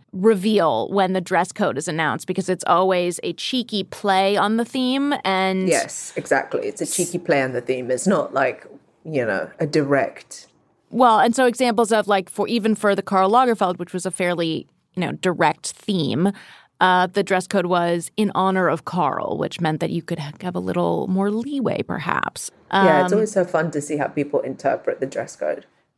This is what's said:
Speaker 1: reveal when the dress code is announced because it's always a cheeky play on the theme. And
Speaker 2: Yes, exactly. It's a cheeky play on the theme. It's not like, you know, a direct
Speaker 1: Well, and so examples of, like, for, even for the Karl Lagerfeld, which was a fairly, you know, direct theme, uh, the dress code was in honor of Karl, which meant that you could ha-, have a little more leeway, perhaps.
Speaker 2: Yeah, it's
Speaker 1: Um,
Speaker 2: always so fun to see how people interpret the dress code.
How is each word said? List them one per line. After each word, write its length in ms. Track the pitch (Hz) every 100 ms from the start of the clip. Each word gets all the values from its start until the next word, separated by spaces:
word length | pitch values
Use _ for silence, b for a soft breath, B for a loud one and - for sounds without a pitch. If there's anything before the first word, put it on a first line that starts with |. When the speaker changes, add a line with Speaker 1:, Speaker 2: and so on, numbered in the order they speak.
| _
Speaker 1:
reveal 800 | 190 208 208 202 214 165 113 -
when 220 | 196 185
the 80 | 185
dress 300 | 175 180 180
code 260 | - 180 110
is 100 | 165
announced 400 | 156 156 127 -
because 220 | 185 185
it's 140 | 180 -
always 520 | 170 190 180 175 170
a 80 | -
cheeky 500 | - - 254 240 214
play 520 | 185 - 208 190 196 202
on 220 | 208 226
the 80 | 233
theme. 480 | 269 254 269 285 294
And 460 | 190 190 190 190 185
Speaker 2:
Yes, 420 | 151 - - - -
exactly. 500 | - 139 - 123 -
It's 140 | -
a 40 | 156
cheeky 340 | - - 175
play 220 | 175 147
on 120 | 131
the 80 | 123
theme. 280 | - 127 123
It's 180 | 127 190
not 260 | 180 -
like, 340 | 131 131 - - - _ _ 160
you 200 | 156 110
know, 240 | 95 82 -
a 80 | 156
direct 800 | 156 139 139 113 - - - - _ _ _ _
Speaker 1:
Well, 300 | 226 247 220
and 160 | 226 233
so 100 | 254
examples 460 | 247 247 220 233
of, 160 | 220 202
like, 220 | 202 190
for, 180 | - -
even 280 | 233 214 214
for 200 | 208 196
the 60 |
Karl 280 | 196 196 190
Lagerfeld, 480 | 233 262 226 190 180
which 140 | 180
was 120 | 185 185
a 60 |
fairly, 560 | - 175 170 165 156 - _ _ -
you 60 |
know, 100 | 170
direct 540 | 151 185 165 160 - -
theme, 600 | - - 185 147 113 190 202 B B B -
uh, 260 | 185 180 185
the 160 | 202
dress 240 | 196 185 180
code 200 | 202 175
was 440 | 180 170 170 165 -
in 140 | 208 -
honor 320 | 190 190 175
of 160 | 160 -
Karl, 520 | 180 147 - - 151
which 240 | 151 -
meant 180 | 165 156
that 100 | 160
you 100 | 165
could 180 | 160 165
ha-, 120 | 147 -
have 140 | 185 180
a 40 |
little 480 | 185 175 170 170 143
more 240 | 185 196
leeway, 500 | 214 262 285 226 -
perhaps. 680 | - - 156 - - - - - -
Speaker 2:
Yeah, 320 | 196 185 151
it's 100 | 180
Speaker 1:
Um, 40 | 202
Speaker 2:
always 140 | 214
so 140 | 196 180
fun 260 | 165 160
to 80 | 156
see 160 | 147 147
how 100 | 139
people 340 | - 143 143
interpret 580 | 131 135 139 123 - -
the 60 | 135
dress 300 | - - -
code. 300 | - - - _ _